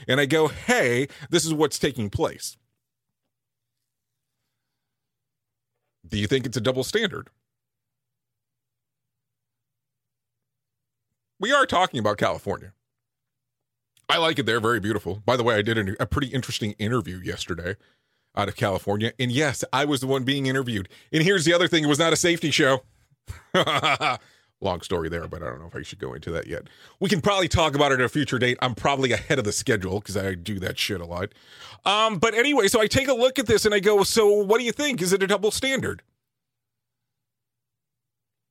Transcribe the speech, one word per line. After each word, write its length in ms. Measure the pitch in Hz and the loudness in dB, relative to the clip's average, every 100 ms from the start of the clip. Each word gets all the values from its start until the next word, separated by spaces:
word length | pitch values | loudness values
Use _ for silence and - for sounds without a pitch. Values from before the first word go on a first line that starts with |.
| - | -2
and 140 | 131 | 0
I 60 | 139 | 2
go, 220 | 160 156 | 2 2
"Hey, 600 | - - 247 139 120 139 - 139 | 0 0 2 2 0 -2 -8 -2
this 140 | 165 | -2
is 100 | 160 | 0
what's 240 | 151 156 - | 0 0 0
taking 320 | 160 127 104 | -4 -4 -6
place"? 460 | - 147 - - - _ _ _ _ _ _ _ _ _ _ _ _ _ _ _ _ _ _ _ _ _ _ _ _ _ _ _ _ _ _ _ _ _ _ 82 | -4 -4 -6 -14 -16 _ _ _ _ _ _ _ _ _ _ _ _ _ _ _ _ _ _ _ _ _ _ _ _ _ _ _ _ _ _ _ _ _ _ -8
Do 120 | 107 | -4
you 80 | 104 | 0
think 200 | 135 123 | 0 -2
it's 100 | 120 | -4
a 40 | |
double 240 | 107 127 | -2 -2
standard? 460 | 127 214 226 - - _ _ _ _ _ _ _ _ _ _ _ _ _ _ _ _ _ _ _ _ _ _ _ _ _ _ _ _ _ _ _ _ _ _ _ _ _ _ _ _ _ | -2 -2 -4 -6 -14 _ _ _ _ _ _ _ _ _ _ _ _ _ _ _ _ _ _ _ _ _ _ _ _ _ _ _ _ _ _ _ _ _ _ _ _ _ _ _ _ _
We 120 | 202 | 0
are 140 | 285 262 | 2 4
talking 340 | 185 180 135 | 2 2 2
about 180 | 107 104 | 0 2
California. 540 | 107 80 - 92 98 _ _ _ _ _ _ _ _ _ _ _ _ _ - | 0 0 -4 -8 -8 _ _ _ _ _ _ _ _ _ _ _ _ _ -2
I 100 | 160 | 0
like 200 | 165 151 | 2 0
it 80 | 110 | 0
there. 140 | 117 | 0
Very 200 | 110 117 | 2 0
beautiful. 420 | 98 104 85 101 | -2 -4 -4 -6
By 120 | 113 120 | 0 2
the 80 | |
way, 100 | 117 | 2
I 80 | 107 | 2
did 160 | 104 113 | 2 0
a, 240 | 95 104 | -2 -4
a 40 | 113 | -4
pretty 220 | - 135 | -2 -2
interesting 440 | 131 - - 107 | -4 -6 -6 -6
interview 460 | - 104 123 87 92 | -4 -2 -2 -4 -8
yesterday 580 | 95 - - 85 87 104 _ _ _ _ _ | -8 -8 -8 -8 -6 -10 _ _ _ _ _
out 140 | - 101 | -4 -4
of 80 | - | -2
California. 560 | 110 95 - 104 113 - | -2 -2 -2 -2 -2 -4
And 120 | 123 | -2
yes, 340 | 123 151 113 - | 0 -2 -2 -4
I 120 | 127 | -2
was 160 | 147 143 | 0 0
the 60 | 131 | 0
one 180 | 135 | -2
being 220 | 123 139 135 | 0 -2 0
interviewed. 420 | 135 123 107 90 - _ | -2 -2 -4 -6 -14 _
And 100 | 156 | 2
here's 220 | 160 196 | 4 4
the 80 | 151 | 4
other 160 | 175 180 | 4 4
thing. 160 | 165 | 2
It 40 | 147 | 2
was 100 | 143 | 2
not 140 | 165 | 2
a 40 | 156 | 2
safety 340 | 175 170 160 | 2 2 0
show. 320 | 131 139 135 - _ _ _ - - - | 2 2 2 -2 _ _ _ -18 -18 -2
<laughs> 640 | 185 156 147 151 131 151 123 - _ _ _ | 0 2 0 0 0 0 -4 -8 _ _ _
Long 200 | 95 87 | -4 -4
story 280 | - 90 82 | -4 -4 -4
there, 200 | 85 82 | -6 -8
but 120 | 85 | -10
I 40 | 76 | -10
don't 140 | 64 | -10
know 80 | 82 | -14
if 80 | - | -14
I 60 | |
should 180 | - - | -14 -12
go 140 | 65 | -12
into 180 | 64 85 | -10 -8
that 160 | 82 - | -8 -8
yet. 160 | 82 - - - _ | -10 -12 -20 -20 _
We 100 | 185 | -2
can 120 | 196 | 0
probably 260 | 202 196 180 | 2 2 2
talk 300 | 185 160 143 | 2 2 4
about 160 | 143 | 4
it 80 | 131 | 4
at 40 | |
a 40 | 120 | 2
future 320 | 151 135 127 | 0 -2 0
date. 180 | 123 123 | 0 0
I'm 140 | 127 | -2
probably 380 | 113 151 139 131 | 0 0 0 0
ahead 260 | 110 - 139 | 0 0 0
of 60 | |
the 80 | 104 | 0
schedule 480 | - - 110 90 98 | -4 -2 -2 0 -6
'cause 160 | - 98 | -4 -6
I 180 | 95 | -4
do 240 | 90 85 98 | -6 -8 -6
that 200 | 90 - | -6 -4
shit 220 | - 95 | -4 -6
a 60 | 85 | -8
lot. 260 | 87 98 - _ - - - | -8 -8 -10 _ -20 -20 -6
Um, 340 | 175 202 220 196 | 0 2 2 2
but 160 | 226 | 0
anyway, 320 | 214 269 285 196 | 2 2 4 4
so 140 | 226 | 4
I 80 | 214 | 2
take 180 | 262 262 | 2 2
a 80 | |
look 240 | 247 254 254 | 2 2 2
at 80 | 233 | 2
this 180 | 208 | 2
and 80 | 214 | 4
I 60 | 208 | 2
go, 240 | 196 208 | 4 4
"So 240 | 190 226 208 | 4 4 4
what 320 | 208 196 226 | 4 4 2
do 60 | |
you 80 | 240 | 2
think? 280 | 220 294 196 | -2 -2 0
Is 120 | 180 | 0
it 100 | 196 | 0
a 60 | 190 | 2
double 240 | 202 208 | 0 0
standard?" 500 | - 262 262 98 90 _ _ _ _ _ _ _ _ _ _ _ _ _ _ _ _ _ _ _ _ _ _ _ _ _ | -2 -2 -2 -4 -8 _ _ _ _ _ _ _ _ _ _ _ _ _ _ _ _ _ _ _ _ _ _ _ _ _